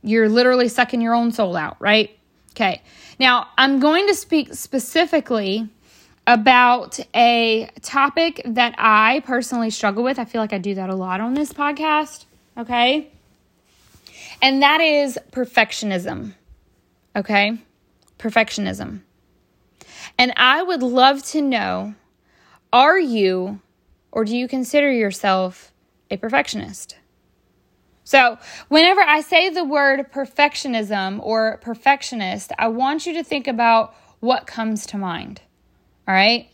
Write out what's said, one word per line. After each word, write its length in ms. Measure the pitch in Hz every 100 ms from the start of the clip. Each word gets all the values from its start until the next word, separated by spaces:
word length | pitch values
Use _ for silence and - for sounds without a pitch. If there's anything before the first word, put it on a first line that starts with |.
You're 240 | 220 226 214
literally 380 | 226 247 254 240
sucking 340 | 240 240 240
your 140 | 226
own 160 | 233 233
soul 260 | 226 196 175
out, 200 | 151 -
right? 320 | 202 214 208 _ _ _ _ -
Okay. 260 | 202 - _ - - -
Now, 260 | 262 247 - -
I'm 220 | 269 277
going 300 | 294 330 403
to 80 | 392
speak 360 | - 320 -
specifically 1160 | - - 269 - 320 339 311 - 226 196 208 220 _ _ _ _ _ -
about 720 | 240 226 247 247 247 - - -
a 560 | - 240 240 226 220 226 -
topic 600 | - 269 277 339 330 -
that 300 | 240 226 240 -
I 440 | 226 214 220 269
personally 460 | 254 240 240 247 226
struggle 320 | - 214 196
with. 160 | 247 269
I 60 |
feel 160 | 233 233
like 120 | 214
I 60 | 202
do 160 | 196
that 160 | 190 190
a 60 | 190
lot 240 | 185 185
on 140 | 226
this 180 | 269 294
podcast, 720 | - 285 285 311 302 302 - _ _ _ -
okay? 540 | 233 240 247 302 302 _ _ _ _ _ _ _ _ _ - - - -
And 180 | 262 269
that 200 | 285 311
is 400 | 320 294 285 240 _
perfectionism, 1040 | 254 247 - 220 - 214 185 185 - 208 - _ - _ _ _ _ _
okay? 440 | 208 196 202 208 226 _ _ _ _ _ _
Perfectionism. 840 | 226 226 220 - 190 196 - 202 _ _ _ _ _ _ _ _ - - - -
And 140 | 247 -
I 280 | 254 294
would 180 | 370 330
love 400 | 247 254 262 277 -
to 140 | 311
know, 540 | 285 233 196 185 202 208 _ _ _ _ _ _ _
are 260 | 240 285 381
you, 640 | 302 226 190 185 185 202 _ _ _ _ _
or 140 | 233
do 120 | 214 240
you 120 | 247
consider 420 | 262 240 294 285
yourself 800 | 247 208 190 202 190 185 180 - _ _ _ _
a 60 | 196
perfectionist? 800 | 226 277 - 208 196 190 - - _ _ _ _ _ _ _ _ _ _
So 320 | - 269 247 226 - - -
whenever 320 | 302 349 392
I 200 | 330 311
say 280 | 302 339 370
the 160 | 339
word 460 | 302 285 277 277 269
perfectionism 1080 | 277 269 - 294 - 277 233 208 208 190 202
or 360 | - 220 220 220
perfectionist, 880 | 233 226 269 277 - 233 190 196 - -
I 80 | 226
want 400 | 226 262 302 349
you 80 |
to 80 | 320
think 240 | 302 285 254
about 480 | 233 233 226 220 _ _ _
what 280 | 233 254 -
comes 400 | - 220 214 -
to 120 | 202
mind, 420 | 185 170 - 202 _ _ _ _ _ _ -
all 60 |
right? 360 | 190 208 233 -